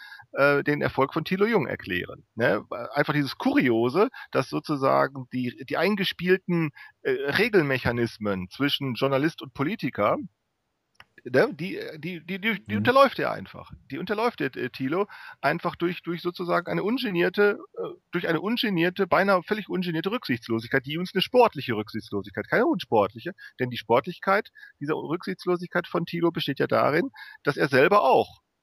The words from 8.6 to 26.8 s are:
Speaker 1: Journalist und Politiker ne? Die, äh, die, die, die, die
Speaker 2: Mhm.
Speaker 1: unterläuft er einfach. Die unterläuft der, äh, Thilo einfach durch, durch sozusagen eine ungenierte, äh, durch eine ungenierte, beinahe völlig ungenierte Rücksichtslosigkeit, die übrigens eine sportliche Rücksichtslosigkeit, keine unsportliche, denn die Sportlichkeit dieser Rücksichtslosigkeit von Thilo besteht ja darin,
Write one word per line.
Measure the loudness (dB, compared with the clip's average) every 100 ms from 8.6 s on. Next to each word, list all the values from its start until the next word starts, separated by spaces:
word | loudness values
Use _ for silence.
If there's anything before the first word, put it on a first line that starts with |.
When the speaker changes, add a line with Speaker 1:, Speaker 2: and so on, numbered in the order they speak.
| -2 -2 -4
Speaker 1:
Journalist | -2 0 2 0 -4
und | -10 -4
Politiker | -4 -4 -4 0 0 0 -6 _ _ _ _ _ _ _ _ _ 0
ne? | 2 2
Die, | 0 -8 -8
äh, | -10 -10
die, | -8 -8 -8
die, | -4
die, | -2 -2 -2
die |
Speaker 2:
Mhm. | -2
Speaker 1:
unterläuft | 4 6 6 4
er | -2
einfach. | -2 -10 -16 -18 -20 -12
Die | -8
unterläuft | -6 -2 -2 -2
der, | -4 -4
äh, | -8
Thilo | -4 -2 -2 -4 -8 -20 -4
einfach | -2 -2 -4 -4
durch, | -4 -4
durch | -8 -6
sozusagen | -6 -6 -2 -2 -2
eine | -2
ungenierte, | -2 -2 -2 0 0 2 2 0 -8 -10
äh, | -10 -12 _
durch | -4 -2
eine | -2
ungenierte, | 0 -2 0 2 0 0 2
beinahe | 4 4 2
völlig | 2 -6 -4
ungenierte | -4 -2 -2 -2
Rücksichtslosigkeit, | -2 -2 -4 -2 -4 0 -2 -2
die |
übrigens | -6 -4
eine | -4
sportliche | 2 6 4 4 -4 -4
Rücksichtslosigkeit, | -4 -8 -6 -8 -6 -8 0
keine | 0 2
unsportliche, | -2 0 2 2 -2 -14 -14 -14 -8
denn | -6
die | -4
Sportlichkeit | 2 2 2 -4 0 0 -2 -14 -20 -10
dieser | -6 -4
Rücksichtslosigkeit | -4 -6 -6 -6 -2 -2 -2 -4 -2
von | -4 -4
Thilo | -2 0
besteht | 0 -2 -2
ja | 2
darin, | 2